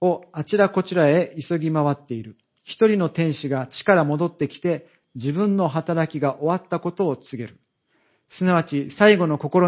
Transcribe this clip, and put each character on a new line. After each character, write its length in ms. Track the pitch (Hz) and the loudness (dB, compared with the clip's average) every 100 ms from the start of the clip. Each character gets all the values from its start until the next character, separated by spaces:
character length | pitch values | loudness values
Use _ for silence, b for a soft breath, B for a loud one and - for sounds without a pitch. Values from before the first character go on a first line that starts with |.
を 260 | 180 175 - | -2 -2 -6
あ 120 | - | -10
ち 140 | 147 208 | -2 2
ら 100 | 196 | 2
こ 140 | 190 | 2
ち 120 | 180 | -2
ら 140 | 180 151 | 2 4
へ 260 | 160 170 165 | 4 0 -6
急 180 | 139 170 | -6 -4
ぎ 140 | 160 | -2
回 120 | 156 147 | 0 0
っ 60 | 139 | -2
て 180 | - | -6
い 80 | 117 | -10
る。 140 | 110 110 _ _ | -12 -18 _ _
一 220 | - - 220 | -14 0 2
人 120 | 208 | 2
の 100 | 170 | -2
天 240 | - 165 | 0 -2
使 160 | 143 143 | -2 -4
が 180 | 131 127 | -4 -6
地 160 | - | -4
か 120 | - | 2
ら 100 | 190 | 2
戻 220 | 147 147 170 | 2 -2 -4
っ 100 | 170 | -4
て 100 | 143 | -8
き 140 | - | -6
て、 260 | 180 160 - b b | -4 -4 -8 b b
自 180 | 127 127 | -10 -6
分 240 | 151 208 196 | -2 0 0
の 120 | 175 | 0
働 420 | 156 156 165 156 | -2 -4 -2 -2
き 100 | 151 | -2
が 160 | 139 131 | -4 -2
終 120 | 151 | -2
わ 60 | 180 | -4
っ 120 | - | -4
た 120 | 170 | -8
こ 120 | 175 | -6
と 160 | 175 185 | -4 -4
を 80 | 131 | -4
告 260 | - 117 | -8 -12
げ 80 | 113 | -12
る。 80 | - _ _ _ _ _ _ _ | -16 _ _ _ _ _ _ _
す 160 | - | -4
な 80 | 185 | 2
わ 100 | 175 | 2
ち 280 | 165 143 143 | 0 -4 -4
最 260 | - 208 208 | 4 6 6
後 100 | 175 | 2
の 140 | 147 | -2
試 200 | 151 185 | 0 2